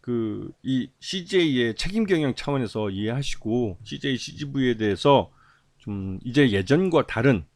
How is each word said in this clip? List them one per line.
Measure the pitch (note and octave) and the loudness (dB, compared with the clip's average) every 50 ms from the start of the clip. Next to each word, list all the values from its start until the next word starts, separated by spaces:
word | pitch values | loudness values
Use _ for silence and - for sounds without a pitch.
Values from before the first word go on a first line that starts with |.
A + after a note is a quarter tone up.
| _ | _
그 | - A#2+ A#2 A2+ G#2+ G#2 G2+ G2+ - - _ _ | -4 -4 -2 -2 -4 -6 -8 -10 -12 -14 _ _
이 | B2+ C3 B2+ A#2 - _ _ | -4 -2 -2 -2 -6 _ _
씨제이의 | - - - F#3+ F3 F3+ F#3+ F#3 E3+ D#3+ C#3 B2 A#2+ A#2 G#2+ | -12 -8 -8 -8 -6 0 2 2 2 4 2 2 0 0 -2
책임 | - - E3+ G3 A3 A3 | -2 -4 -2 0 0 0
경영 | G3+ F#3+ D#3+ D3+ C3+ A#2 | 2 2 2 2 0 -2
차원에서 | - - - C#3+ C3+ B2 G2+ - A2+ G#2+ G2+ | -4 -4 -4 -2 -2 -2 -4 -4 -4 -4 -4
이해하시고 | F#2+ G2 G#2 G#2+ A#2+ C3+ C#3+ - - - - A2 A2+ B2 B2 G#2+ F2+ - - | -4 -4 -4 -2 -2 -4 -4 -4 -6 -6 -4 -2 0 0 0 -2 -4 -8 -12
씨제이 | - C#3+ C#3+ - C#3 C3+ A#2 | -14 -12 -6 -4 -4 -4 -4
씨지브이에 | - - - - D3+ C#3+ C3+ C#3 C3 B2 A#2+ | -6 -10 -10 -10 -10 -6 -2 0 0 0 0
대해서 | G#2+ A2 G#2 G2 F2+ - C#3+ C#3 B2+ F2+ - _ _ _ _ _ _ _ _ _ _ | 2 2 0 0 2 4 6 6 6 4 2 _ _ _ _ _ _ _ _ _ _
좀 | _ - G#2 G2 F#2+ F#2+ F#2+ F#2+ - | _ -8 -6 -6 -6 -6 -8 -8 -8
이제 | B2 A#2 C#3+ C#3+ B2 | -2 2 4 4 4
예전과 | G2+ G2 F#2+ F#2 C3+ D#3+ F#3+ F#3+ E3 D#3 A#2+ | 4 0 2 2 2 2 4 2 2 2 0
다른 | - - A2+ A#2 C#3 C3 F#2 D2+ _ _ | 0 -2 0 2 4 2 2 0 _ _